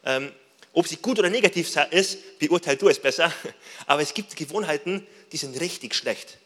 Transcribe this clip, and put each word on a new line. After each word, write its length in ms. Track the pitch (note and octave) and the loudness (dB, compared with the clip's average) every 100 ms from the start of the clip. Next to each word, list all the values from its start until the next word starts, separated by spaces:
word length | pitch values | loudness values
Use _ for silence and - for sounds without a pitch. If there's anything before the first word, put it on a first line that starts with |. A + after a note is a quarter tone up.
Ähm, 280 | - C3 C#3 - _ _ - | 0 -2 -2 -14 _ _ -2
ob 160 | E3+ F3+ | 0 0
sie 80 | D#3 | -2
gut 220 | A#3 G#3+ | 0 2
oder 120 | F3+ | 2
negativ 380 | A3+ G3 F3 D#3+ | 4 2 2 -2
sa-, 140 | D3+ | 0
ist, 560 | D3+ F3 F#3+ - - - | 2 2 2 -4 -14 -4
beurteil 380 | D3+ F3 - C3+ | 0 2 2 4
du 120 | G3 | 4
es 100 | C#3+ | 4
besser. 340 | C#3 B2+ E3 - A#2+ - | 2 2 0 0 -12 -14
<laughs> 280 | - - - | -20 -16 0
Aber 160 | C#3+ | 2
es 120 | D3 | 2
gibt 200 | - G3+ | -4 -10
Gewohnheiten, 720 | - C#3+ G#3 F#3 D3 F3 G3 - - - | -10 -6 -4 -2 -2 -2 -6 -8 -20 -12
die 60 | - | -8
sind 240 | C#3 C3 | -8 -6
richtig 340 | F3 - A#2 | -6 -6 -6
schlecht. 440 | - B2 G#2 - - | -4 -4 -6 -8 -20